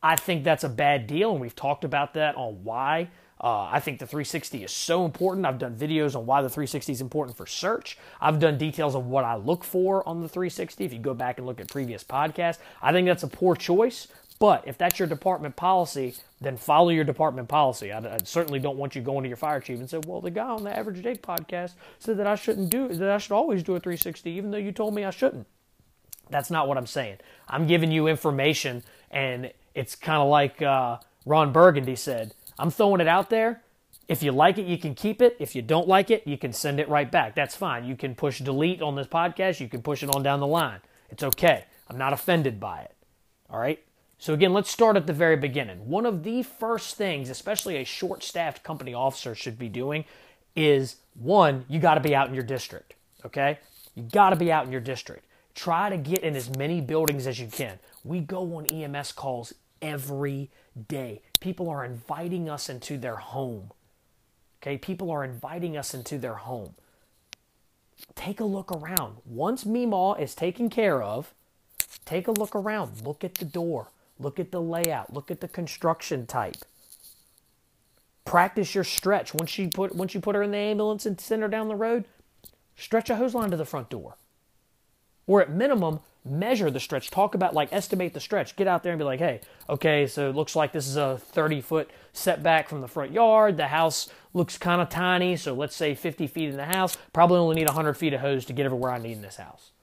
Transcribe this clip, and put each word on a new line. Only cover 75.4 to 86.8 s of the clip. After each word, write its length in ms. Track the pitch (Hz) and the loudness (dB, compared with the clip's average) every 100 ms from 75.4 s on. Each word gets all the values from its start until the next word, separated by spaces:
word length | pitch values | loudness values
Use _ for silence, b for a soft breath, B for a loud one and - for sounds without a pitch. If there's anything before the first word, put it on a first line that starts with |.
the 80 | 170 | -12
construction 800 | - 170 - 165 165 - 143 117 | -12 -12 -6 -6 -6 -8 -10 -6
type. 300 | 131 101 - - _ _ - - - _ _ _ _ _ _ _ _ _ _ - | -6 -6 -10 -20 _ _ -20 -20 -20 _ _ _ _ _ _ _ _ _ _ 2
Practice 480 | 175 185 - 190 | 4 4 2 -2
your 100 | 196 | -2
stretch. 480 | 175 - 190 202 - | -2 -2 0 0 0
Once 240 | 156 165 - | -2 -2 -4
you 140 | 185 | -4
put, 240 | 156 196 | -2 -4
once 200 | 175 185 | -4 -6
you 60 | 202 | -4
put 140 | 190 | -2
her 80 | 202 | -2
in 80 | 208 | 0
the 80 | 208 | -2
ambulance 480 | 208 214 214 214 220 | -2 -2 -2 -2 -4
and 120 | 185 | -6
send 220 | - 220 | -4 -2
her 80 | 214 | -2
down 200 | 220 220 | -2 -4
the 60 | |
road, 300 | 214 226 233 202 _ _ _ - _ _ _ | -4 -2 -2 -4 _ _ _ -20 _ _ _
stretch 320 | - 226 220 | -2 -2 0
a 80 | 220 | 0
hose 180 | 254 | 0
line 160 | 240 214 | 0 -2
to 60 | 175 | -2
the 80 | |
front 240 | 151 151 120 | -4 -6 -8
door. 280 | 117 65 - _ _ _ _ _ _ _ _ _ _ - | -10 -12 -18 _ _ _ _ _ _ _ _ _ _ 4
Or 140 | 202 | 6
at 100 | 180 | 6
minimum, 500 | 160 262 254 170 151 _ _ | 2 2 2 2 -2 _ _
measure 480 | - 143 202 247 180 | -6 -4 0 2 2
the 100 | 135 | 0